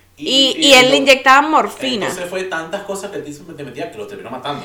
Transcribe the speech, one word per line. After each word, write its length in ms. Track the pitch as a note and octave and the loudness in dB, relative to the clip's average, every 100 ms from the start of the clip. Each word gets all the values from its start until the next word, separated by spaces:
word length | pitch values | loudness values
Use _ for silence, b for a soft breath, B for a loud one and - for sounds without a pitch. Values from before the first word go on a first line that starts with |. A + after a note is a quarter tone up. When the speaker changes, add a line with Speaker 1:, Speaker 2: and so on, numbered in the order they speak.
| b - | b -10
Speaker 1:
y, 400 | - C4 C4+ D#4+ | -2 2 2 2
Speaker 2:
Y, 0 | |
Speaker 1:
y 100 | C#4+ | 6
Speaker 2:
y 40 | |
él 140 | B3+ B3+ | 6 6
le 40 | |
Speaker 1:
lo-, 40 | C#4 | 4
Speaker 2:
inyectaban 520 | C4+ C4 C4+ C4+ D4+ | 4 4 6 6 6
morfina. 560 | D4 G#3 - C4 A#3 F3+ | 2 0 -4 -6 -4 -4
Speaker 1:
entonces 220 | F#3 F3+ | -6 -8
fue 140 | F#3+ | -8
tantas 380 | F#3 D#3+ E3 G3 | -6 -6 -6 -8
cosas 260 | - F#3+ G3+ | -8 -8 -8
que 80 | D3 | -10
él 60 | |
te, 280 | D3+ C#3+ - | -12 -14 -16
te 80 | D3+ | -14
metía 300 | C3+ B2 F#3+ | -14 -10 -12
que 60 | G#2+ | -12
lo 80 | G2+ | -14
terminó 240 | G2 - | -14 -12
matando. 340 | B2+ C#3 C#3+ | -10 -8 -10